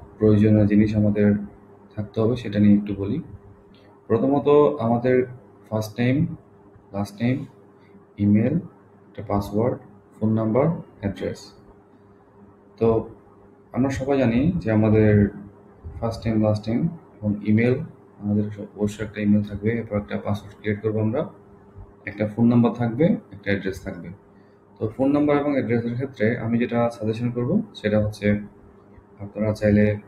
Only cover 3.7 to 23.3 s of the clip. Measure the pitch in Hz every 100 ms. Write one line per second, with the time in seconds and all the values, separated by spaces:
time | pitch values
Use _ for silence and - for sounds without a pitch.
3.7 | - - - - 117 135 139 135 147 147
4.7 | - 113 120 127 127 127 - - - -
5.7 | 110 107 - 123 139 165 - - - -
6.7 | - - 101 101 - 120 143 - - -
7.7 | - _ - _ - 101 104 123 160 -
8.7 | - _ - - - 101 101 101 104 123
9.7 | - - - _ - 110 110 113 113 156
10.7 | 170 - - 101 - 90 - - - -
11.7 | - _ _ _ _ _ - - - -
12.7 | - 113 110 - - - - - - _
13.7 | 117 135 135 135 139 120 120 160 175 110
14.7 | 107 110 110 107 104 101 - - - -
15.7 | - - - 113 113 117 110 107 104 -
16.7 | 120 170 - - - 104 - 107 107 120
17.7 | 127 - - - - 101 104 101 101 101
18.7 | 98 104 - 107 104 104 104 101 98 107
19.7 | 117 107 104 104 104 110 101 - - 107
20.7 | 104 110 107 107 131 - - - - -
21.7 | - - - - 104 104 - 117 120 117
22.7 | 110 117 117 170 247 -